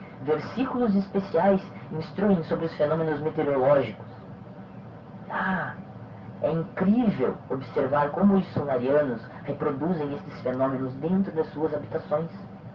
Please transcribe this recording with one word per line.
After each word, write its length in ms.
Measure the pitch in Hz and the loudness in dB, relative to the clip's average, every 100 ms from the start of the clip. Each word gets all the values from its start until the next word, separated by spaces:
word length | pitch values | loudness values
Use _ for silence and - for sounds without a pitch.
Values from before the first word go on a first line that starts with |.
| - - | -16 -6
Versículos 720 | 135 151 - 226 262 247 233 | 0 0 0 -2 0 2 4
especiais 680 | 196 196 196 - 240 196 190 - - - | 4 2 -2 0 4 6 4 2 -12 -8
instruem 540 | 156 165 - 208 175 | -6 -6 0 4 4
sobre 220 | 160 156 160 | 2 -2 -2
os 100 | - | 2
fenômenos 440 | 147 160 160 143 | 2 4 2 0
meteorológicos. 840 | 151 156 143 135 127 139 117 - - - - - - - - - - - - - - | 0 0 2 4 6 6 4 -4 -14 -16 -16 -16 -16 -16 -16 -16 -16 -16 -16 -14 -8
Ah, 460 | 196 196 180 135 - - - - - - - | -4 0 -2 -4 -8 -14 -16 -16 -16 -16 -4
é 100 | - | 0
incrível 840 | 165 156 - 185 233 220 135 113 - - | 0 -2 2 4 6 4 2 0 0 -4
observar 600 | 131 - 147 135 147 143 | -6 -2 0 2 2 2
como 240 | 156 202 | 4 6
os 120 | 190 170 | 6 4
solarianos 680 | - 143 127 127 147 139 110 - - | -2 0 0 4 4 2 -2 -8 -10
reproduzem 720 | - 135 151 131 165 165 143 | -8 -2 -2 0 0 0 -2
estes 260 | 143 - - | -6 -10 -6
fenômenos 520 | 127 127 135 131 131 | -4 0 0 0 -4
dentro 380 | 131 160 190 190 | -4 0 2 2
das 160 | 160 156 | -2 -2
suas 260 | - 156 | -2 -2
habitações. 560 | 147 - 160 - 151 170 - - - - | -2 -4 -6 -2 -2 -2 -8 -14 -14 -16